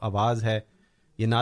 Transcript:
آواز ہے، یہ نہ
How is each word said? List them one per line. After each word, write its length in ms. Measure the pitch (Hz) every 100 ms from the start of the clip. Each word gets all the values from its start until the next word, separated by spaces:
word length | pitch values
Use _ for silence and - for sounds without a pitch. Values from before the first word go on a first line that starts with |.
آواز 440 | 110 101 113 117
ہے، 160 | 113 110 - _ _ _ _ -
یہ 80 | 110
نہ 80 | 117